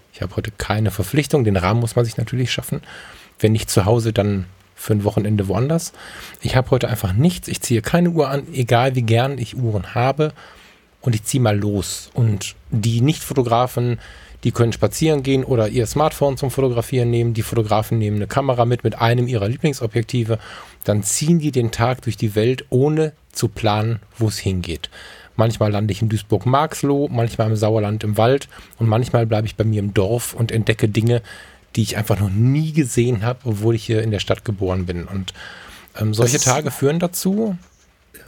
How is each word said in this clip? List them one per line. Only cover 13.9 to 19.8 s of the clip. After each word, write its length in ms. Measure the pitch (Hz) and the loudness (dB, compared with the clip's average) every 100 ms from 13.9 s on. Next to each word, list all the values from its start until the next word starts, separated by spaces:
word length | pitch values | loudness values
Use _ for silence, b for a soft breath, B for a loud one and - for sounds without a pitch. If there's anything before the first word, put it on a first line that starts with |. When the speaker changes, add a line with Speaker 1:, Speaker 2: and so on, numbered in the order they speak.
| 117 B B B B | -2 B B B B
Speaker 1:
die 80 | 123 | -4
können 200 | - 117 | 2 0
spazieren 520 | 107 107 - 160 147 | 2 -2 2 2 2
gehen 180 | 135 135 | 2 0
oder 260 | 131 123 107 | 2 0 2
ihr 160 | 123 107 | 0 -2
Smartphone 500 | 147 156 - 143 131 | 0 0 2 0 0
zum 160 | 131 | -2
Fotografieren 580 | 131 135 117 - 131 120 | 0 0 0 0 0 2
nehmen. 240 | 117 117 | 2 0
Die 80 | 113 | 0
Fotografen 560 | - 120 107 104 107 117 | -2 -2 2 0 2 0
nehmen 200 | 104 104 | 0 -2
eine 100 | 101 | -2
Kamera 380 | 139 139 123 117 | 0 0 2 2
mit, 180 | 123 | 2
mit 160 | - - | -2 0
einem 260 | 117 123 123 | 2 2 0
ihrer 220 | 123 98 | 0 -2
Lieblingsobjektive. 880 | 110 160 135 | 0 -2 -2